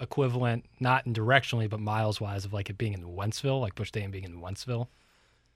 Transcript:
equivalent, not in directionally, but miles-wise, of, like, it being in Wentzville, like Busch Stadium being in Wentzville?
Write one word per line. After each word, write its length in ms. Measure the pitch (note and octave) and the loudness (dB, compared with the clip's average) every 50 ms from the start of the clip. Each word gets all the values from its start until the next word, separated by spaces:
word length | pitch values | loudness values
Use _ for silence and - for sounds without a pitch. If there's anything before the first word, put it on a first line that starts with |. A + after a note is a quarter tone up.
equivalent, 640 | B2+ - - C#3+ C3+ B2 A#2+ B2 B2 A#2+ A2+ A#2+ - - _ - | -10 -2 0 2 2 2 2 2 2 2 0 0 -4 -10 _ 0
not 260 | B2+ B2 C3 C3+ - | 2 4 4 4 2
in 80 | B2 | 0
directionally, 560 | A2 A2 G#2+ A#2+ C3+ C3+ - - B2 A#2 A2 G#2 | 0 2 4 6 6 6 6 4 0 0 0 0
but 120 | A2 G#2+ | -2 -2
miles-wise, 640 | G#2 G#2 G#2+ A2 A2 G#2+ G#2 - G#2+ G2+ G2+ G2+ F#2+ | -2 0 0 2 2 0 0 -2 -4 -4 -4 -4 -4
of, 80 | F#2+ | -4
like, 180 | G#2+ G2+ G2 - | -4 -4 -4 -6
it 80 | G2+ - | -4 -4
being 140 | A#2 G#2 | -2 -2
in 100 | G2 F2+ | -2 -6
Wentzville, 580 | F2 F2 F2+ F#2+ G2 A2 - - - C3+ C3+ C3+ | -8 -8 -6 -4 -2 -2 -2 0 0 0 2 2
like 140 | B2 F#2+ - | 0 -2 -4
Busch 140 | - G#2 - | -6 -6 -4
Stadium 240 | - G#2+ G2+ G2 | -4 -4 -4 -4
being 100 | G2 F#2+ | -6 -8
in 180 | F#2+ F2 E2+ F2 | -8 -10 -10 -10
Wentzville? 460 | F2 F#2 F#2+ - - B2+ A#2+ A#2 A#2+ - _ _ _ _ _ _ _ _ _ _ _ _ _ | -8 -8 -8 -6 -4 -4 -2 -2 -4 -6 _ _ _ _ _ _ _ _ _ _ _ _ _